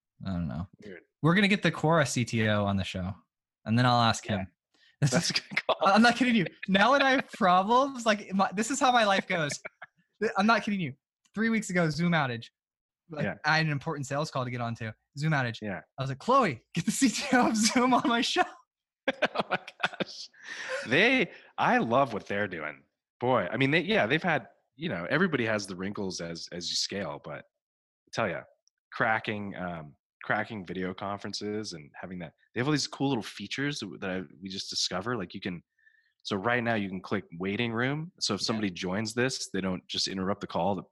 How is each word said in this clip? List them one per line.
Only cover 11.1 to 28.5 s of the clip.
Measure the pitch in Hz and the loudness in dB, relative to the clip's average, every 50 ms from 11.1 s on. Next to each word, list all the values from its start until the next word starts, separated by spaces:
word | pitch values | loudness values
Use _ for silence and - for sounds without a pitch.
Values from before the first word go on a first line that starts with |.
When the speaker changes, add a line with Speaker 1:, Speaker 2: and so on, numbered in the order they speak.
| _ _ _ _ - | _ _ _ _ -4
Speaker 1:
Three | 202 220 226 | -2 0 2
weeks | 226 220 214 - | 2 0 0 0
ago, | 180 180 170 156 | 2 2 2 2
Zoom | 147 151 175 175 170 | 2 2 2 2 4
outage. | 156 143 127 120 113 117 - _ _ _ _ _ _ _ _ _ _ _ - | 2 2 0 -2 -6 -8 -12 _ _ _ _ _ _ _ _ _ _ _ -14
Like, | 165 147 - | -6 -4 -2
Speaker 2:
Yeah. | 101 - - - | -2 -4 -2 2
Speaker 1:
I | 151 156 156 | 2 4 4
had | 160 | 4
an | 156 147 | 2 0
important | 135 - 160 156 147 135 | -2 -2 -4 -6 -6 -6
sales | - 139 143 156 - | -6 -4 -4 -4 -4
call | - 139 123 | -2 -4 -4
to | 123 | -4
get | 123 120 120 | -4 -4 -4
onto. | 117 113 - 113 110 107 _ _ _ - 143 | -4 -4 -6 -8 -10 -10 _ _ _ -10 -4
Zoom | 147 160 160 | 0 2 2
outage. | 139 127 117 110 - | 2 0 0 -4 -6
Speaker 2:
Yeah. | 107 104 92 82 - _ _ - | -6 -6 -6 -6 -8 _ _ -6
Speaker 1:
I | 131 | -6
was | 135 | -6
like, | 135 - | -6 -6
"Chloe, | - - 254 269 247 175 123 - _ _ - | 0 2 4 4 4 4 0 -4 _ _ -6
get | 175 - | -4 -2
the | - - | -2 0
C | - 262 226 | 2 2 2
T | - - - - 262 | 2 0 -2 2 4
O | 247 240 - | 4 4 4
of | 226 | 2
Zoom | 214 226 214 - 254 247 254 262 | 2 2 2 2 4 4 4 4
on | - - - | 4 4 2
my | 233 233 277 | 2 2 0
show." | - - 349 359 - - - _ _ _ _ _ _ _ _ - - | 0 2 0 0 0 -2 -18 _ _ _ _ _ _ _ _ -4 -4
Speaker 2:
<laughs> | - - - - - | -2 0 0 0 0
Oh | - - - | 0 -2 0
my | - - - - - - - - - - | -2 -4 -4 -6 -12 -6 -6 -6 -4 -4
gosh. | - - - - - - _ - - - - - - - 523 554 554 - | -6 -6 -6 -16 -16 -16 _ -20 -16 -14 -12 -12 -8 -8 -6 -6 -2 0
They, | - 165 208 247 269 262 190 - - - - - - - | 4 4 6 6 6 4 2 0 -4 -18 -20 -14 -4 0
I | - 170 226 247 | 2 2 4 2
love | 151 117 117 135 143 135 110 | 2 4 4 4 2 2 0
what | 95 - | -8 -6
they're | - 101 101 104 98 | -4 -2 -2 -2 -2
doing. | 90 82 76 76 73 67 _ _ _ _ _ _ _ - | -4 -6 -8 -8 -10 -12 _ _ _ _ _ _ _ -4
Boy, | 120 123 131 113 92 - - | 0 2 2 2 2 0 0
I | |
mean, | 120 135 135 | 0 2 2
they, | 147 175 151 | 2 2 2
yeah, | 180 220 190 110 | 2 2 2 2
they've | 107 143 160 - | 2 2 0 0
had, | 180 156 135 - - _ _ _ _ _ | 0 0 -2 -2 -6 _ _ _ _ _
you | - 156 170 | -10 -8 -6
know, | - 87 85 - | -6 -4 -4 -2
everybody | 127 151 190 185 147 127 117 | 0 2 2 2 2 0 0
has | 110 110 107 101 | 0 0 -2 -2
the | 98 95 | -4 -8
wrinkles | 87 92 101 101 - 101 95 87 - | -6 -6 -6 -6 -6 -6 -6 -6 -8
as, | 87 85 82 82 - - 85 | -8 -8 -10 -10 -12 -12 -12
as | 87 85 82 | -8 -8 -4
you | - | -4
scale, | - - - - 101 98 78 73 71 - | -2 -4 -2 -4 -6 -6 -6 -8 -10 -10
but | 80 71 - | -12 -12 -12
I | - _ _ _ _ _ _ _ _ _ _ _ _ _ - | -14 _ _ _ _ _ _ _ _ _ _ _ _ _ -4
tell | - 113 95 | -2 -2 -2
ya, | 80 67 - - | -2 -6 -10 -14